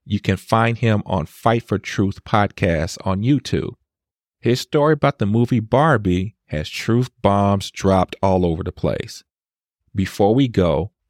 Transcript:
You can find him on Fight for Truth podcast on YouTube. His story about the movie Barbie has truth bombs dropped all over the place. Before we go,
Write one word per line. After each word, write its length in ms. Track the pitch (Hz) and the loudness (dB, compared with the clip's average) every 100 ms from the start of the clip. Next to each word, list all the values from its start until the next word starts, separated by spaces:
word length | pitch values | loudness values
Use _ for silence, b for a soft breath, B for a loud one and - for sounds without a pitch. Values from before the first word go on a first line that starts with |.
| - | -6
You 160 | 101 | -2
can 160 | - 95 | 0 -2
find 400 | - 113 117 113 | 0 0 0 0
him 260 | 113 104 - | 0 0 0
on 200 | 101 78 | -4 -4
Fight 380 | - 117 117 | -4 0 0
for 140 | - 98 | -2 -4
Truth 460 | - - 98 - | -2 -2 -2 -4
podcast 720 | - 107 101 - 98 80 85 - | -2 0 0 -2 -2 0 -4 -6
on 200 | 95 95 | -6 -2
YouTube. 500 | 117 139 - 82 50 - _ _ _ _ _ _ | 0 0 -2 -4 -4 -10 _ _ _ _ _ _
His 220 | 120 127 | -2 -2
story 320 | - 151 151 | 0 0 2
about 260 | 151 143 - | 2 0 -2
the 60 | 101 | 0
movie 340 | 113 120 123 | 0 2 0
Barbie 760 | 107 127 160 120 98 90 98 - _ | 2 2 4 2 2 0 -2 -10 _
has 240 | 76 - | -8 -6
truth 400 | - - 117 127 _ | -6 0 0 0 _
bombs 480 | 101 101 101 98 - | 0 2 2 0 -4
dropped 440 | - 98 95 92 - | -2 2 2 0 -2
all 240 | 95 92 87 | 0 2 0
over 180 | 82 | -2
the 80 | 90 | -6
place. 520 | - 69 50 - - - _ _ _ _ _ _ | -6 -4 -4 -8 -16 -20 _ _ _ _ _ _
Before 400 | 101 92 - 101 | -4 -4 0 2
we 140 | 123 131 | 2 2
go, 440 | 104 87 73 98 _ | 2 2 0 -4 _